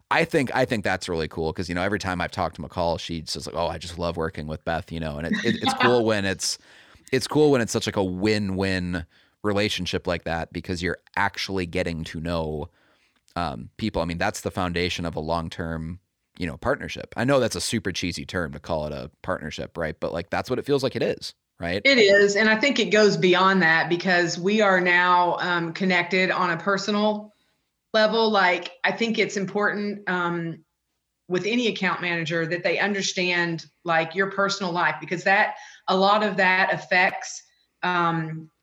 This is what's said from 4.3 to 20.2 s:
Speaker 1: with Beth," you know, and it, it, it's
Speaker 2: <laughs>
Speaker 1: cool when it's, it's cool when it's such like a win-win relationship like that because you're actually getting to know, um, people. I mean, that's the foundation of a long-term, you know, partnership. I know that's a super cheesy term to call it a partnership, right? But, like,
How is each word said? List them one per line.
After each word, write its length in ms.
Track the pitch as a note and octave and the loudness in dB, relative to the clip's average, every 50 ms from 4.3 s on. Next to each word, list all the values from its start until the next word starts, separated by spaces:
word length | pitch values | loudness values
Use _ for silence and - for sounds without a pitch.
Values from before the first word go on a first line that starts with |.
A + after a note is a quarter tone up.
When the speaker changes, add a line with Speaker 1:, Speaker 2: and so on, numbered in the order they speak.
| - - D2+ D#2 | -4 -6 -8 -8
Speaker 1:
with 160 | D#2 - - | -8 -6 -4
Beth," 260 | E2+ E2 D#2+ - - | -4 -4 -4 -4 -6
you 80 | E2 E2 | -8 -6
know, 180 | D#2+ D#2 D2 D2 | -6 -6 -6 -6
and 100 | D#2 E2 | -4 -4
it, 120 | - - - | -4 -2 -2
it, 140 | A2+ - - | -2 -2 0
it's 120 | - - - | -2 -2 0
Speaker 2:
<laughs> 80 | - | 2
Speaker 1:
cool 220 | B2 A#2+ B2 A#2+ A2+ | 2 4 4 4 4
when 220 | A2+ G#2+ G2+ G2 | 2 2 0 0
it's, 320 | F#2+ F#2+ - - - - - _ - - - - - - - _ - - | -2 -2 -2 -4 -6 -6 -6 _ -18 -20 -20 -20 -20 -20 -20 _ -4 -2
it's 140 | B2+ - - | -2 -2 0
cool 220 | - D3+ D3+ D3 | 2 4 4 6
when 120 | C#3 B2 | 6 4
it's 100 | A2+ - | 2 0
such 140 | - A2+ - G#2+ | 0 -2 -2 0
like 80 | G2+ | 0
a 80 | G#2 G2 | 0 0
win-win 1040 | F#2 F2+ F2+ G2 G#2+ G#2+ G#2+ G#2 F#2+ F#2+ F#2 G2 F#2+ F#2+ F#2 F2+ F2+ F2+ E2 D#2+ - _ _ _ _ _ _ | 0 0 0 2 2 2 2 0 -2 -2 0 0 0 0 0 0 -2 -2 -4 -6 -8 _ _ _ _ _ _
relationship 640 | - G#2 G2+ G2+ G#2 G#2 - - F2+ - - - - | -4 0 0 2 0 0 0 -2 -4 -2 -4 -2 -2
like 200 | F#2 F2 E2 - | -2 -4 -2 -2
that 260 | E2 E2 E2 E2 - | -4 -4 -4 -4 -6
because 320 | - E2+ - - F#2 E2 F2+ | -8 -8 -6 -6 -4 -4 -2
you're 160 | E2+ C#2+ - _ _ _ | -4 -4 -6 _ _ _
actually 500 | - G2+ G2+ - - - - F#2+ F#2+ F2+ | -2 0 0 -2 -4 -6 -4 -4 -4 -4
getting 380 | E2+ E2+ F#2 F2+ F2 E2 D#2+ D#2+ | -2 -2 -2 -2 -2 -4 -6 -6
to 160 | - - E2 | -8 -8 -6
know, 500 | D#2 E2+ F2 E2 D#2+ D#2 D#2 D2+ D2+ - _ _ _ _ _ _ _ _ _ _ _ _ _ | -6 -4 -2 -2 -2 -4 -6 -6 -8 -10 _ _ _ _ _ _ _ _ _ _ _ _ _
um, 340 | E2+ E2+ D#2+ C2 A1+ B1+ - - - | -6 -4 -4 -6 -8 -12 -14 -10 -6
people. 240 | A2+ G#2 - F2 | -6 -4 -2 -2
I 40 | E2 | -2
mean, 120 | F2 E2 E2+ | -2 -2 -2
that's 240 | F#2 G#2+ G#2+ - | -2 -2 -2 -4
the 100 | - G2+ | -6 -6
foundation 540 | - G2+ F2+ F2 E2+ F2 F2 F2 - - F2 | -4 -2 -2 -2 0 -2 -2 -2 -2 -4 -4
of 100 | E2+ D#2 | -6 -4
a 40 | D#2+ | -4
long-term, 800 | D#2 D#2 E2+ E2 D#2+ D#2+ - - F2 E2 E2 D#2+ D#2+ D#2+ F2 F2+ _ _ _ _ _ _ _ - | -4 -2 -2 -2 -2 -4 -8 -8 -6 -6 -6 -6 -6 -8 -10 -12 _ _ _ _ _ _ _ -8
you 80 | F2+ | -8
know, 120 | D#2+ C#2 - | -8 -6 -4
partnership. 560 | - A#2 C#3+ - F2 D#2 - - - - - - | -2 -2 -2 -2 -4 -8 -10 -10 -12 -10 -6 -2
I 60 | A#2 | 0
know 160 | C3 C#3+ C3 | 2 4 4
that's 160 | A#2+ G#2+ - | 2 2 0
a 60 | F2 | -4
super 300 | - - A#2+ A2 - G2 | -4 -4 -4 -4 -2 -4
cheesy 340 | F2 - - F2 E2 - C#2 | -4 -4 -4 -4 -4 -6 -8
term 260 | - - F#2 E2+ D2 | -6 -4 -4 -4 -4
to 80 | C#2+ - | -6 -10
call 260 | - - E2+ D#2 D2+ | -6 -4 -2 -2 -2
it 60 | D2+ D2 | -4 -6
a 160 | C#2 B1 D2+ - _ - | -8 -10 -12 -14 _ -6
partnership, 540 | - F#2 - - D2+ - - C2+ - - E2 | -6 -6 -6 -6 -8 -10 -10 -10 -10 -6 -4
right? 200 | E2 D#2 D#2+ - | -4 -4 -4 -4
But, 140 | - C#2+ - | -6 -4 -4
like, 160 | E2+ | -6